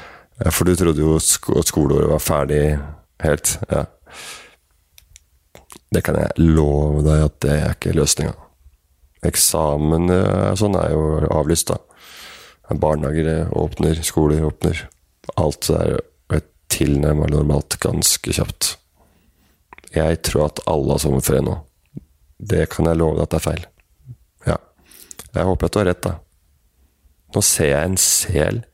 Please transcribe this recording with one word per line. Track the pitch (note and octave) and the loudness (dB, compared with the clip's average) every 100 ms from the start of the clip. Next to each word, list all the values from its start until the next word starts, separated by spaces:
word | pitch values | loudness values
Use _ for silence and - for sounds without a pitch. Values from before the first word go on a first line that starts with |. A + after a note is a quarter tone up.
| - - _ - | -20 -20 _ -4
Ja, | E2+ | -2
for | - F2 | 0 2
du | F2 | 4
trodde | F2 D2 | 2 2
jo | D#2 D#2 | 2 2
sko-, | - - - - | 0 -2 0 0
at | - | 0
skoleåret | - C#2+ D2 D2+ | 0 2 2 2
var | D#2 | 0
ferdig | - D2+ C#2 D2 D2+ C#2+ C#2+ - _ - | 0 0 0 2 2 0 -6 -16 _ -4
helt, | D#2 D2+ - - - | -2 0 -2 -6 -4
ja. | D2 - _ - - - - - _ _ _ _ - _ - _ _ _ - _ - _ | -4 -4 _ -20 -20 -18 -18 -20 _ _ _ _ -20 _ -20 _ _ _ -20 _ -20 _
Det | - | -2
kan | - D2+ | 0 -2
jeg | D2 - | -2 2
love | D#2+ D#2 D2 C#2+ D2+ D2 D2+ | 4 4 2 2 0 2 2
deg | D#2 D2+ | 4 2
at | - C#2+ | 0 -2
det | |
er | D2+ - - | 0 0 -2
ikke | - | -2
løsningen. | D#2 D2+ - C#2+ - - _ - _ _ _ _ _ | 0 0 -2 -4 -8 -18 _ -20 _ _ _ _ _
Eksamen, | E2+ - - D#2+ D#2 D2 D2+ E2 F2 | -2 0 0 0 0 0 2 2 2
eh, | F2+ G2 F#2+ G2 F#2+ | 2 2 0 0 0
sånn | G#2 F2+ | 0 0
er | E2 D#2 | 0 0
jo | D#2 D#2 D#2 | 0 0 0
avlyst | D2+ D2 E2 - | 0 0 0 -2
da. | - - - - - - - - _ - | -6 -8 -20 -20 -20 -20 -20 -20 _ -6
Barnehager | D2+ D2+ D2+ D2 D#2+ D#2+ D#2+ E2 | -2 0 0 0 0 0 0 -2
åpner, | - D#2+ - D#2+ D#2+ | -2 -2 0 0 0
skoler | - D#2+ D2+ D#2 D#2 | -2 0 2 2 0
åpner. | - E2+ E2 - _ _ _ - - | -2 -2 -2 -10 _ _ _ -8 -2
Alt | D#2 - - | -2 -2 -2
er | E2 E2 - - _ - D2+ - _ _ | 0 0 -2 -6 _ -4 -4 -4 _ _
tilnærmet | - D2 C#2+ D2+ D2+ D2+ | -2 0 2 2 2 2
normalt | D2 D2 C#2+ - - | 2 2 0 -2 -4
ganske | - D#2 - - - | -2 0 0 -2 -4
kjapt. | - - - - - _ _ _ _ _ _ _ _ _ - - | -4 -4 -4 -8 -8 _ _ _ _ _ _ _ _ _ -20 -4
Jeg | D#2 D#2+ E2 - | 0 0 0 0
tror | D2 D2+ | 0 0
at | - - | -2 -2
alle | D#2 C2+ - | 0 0 0
har | |
sommerferie | D2+ C2+ - C2+ C2+ | 2 0 2 0 0
nå. | - - _ _ - - _ _ - | -6 -10 _ _ -20 -20 _ _ -16
Det | G2+ E2+ D#2+ | -2 -2 0
kan | - D#2+ | 0 0
jeg | E2 | 2
love | D#2+ D#2 | 0 0
deg | D#2+ | -2
at | D#2 | -2
det | |
er | - | -2
feil. | E2+ - _ _ _ C3 - _ _ - | -6 -8 _ _ _ -20 -20 _ _ -4
Ja. | - - _ _ - - - - - | -4 -8 _ _ -20 -20 -20 -8 -2
Jeg | F2+ | 0
håper | F2 D#2+ | 0 0
at | G#2+ | 0
du | |
har | F#2 | 0
rett | F2 | 0
da. | F#2 D#2+ - _ _ _ _ _ _ _ _ _ _ - | -4 -6 -14 _ _ _ _ _ _ _ _ _ _ 0
Nå | - | 0
ser | - D2+ | 2 2
jeg | C#2+ F2 | 2 0
en | F#2+ | 0
sel. | - - - E2+ D2+ A2+ - | 0 0 0 0 0 -2 -10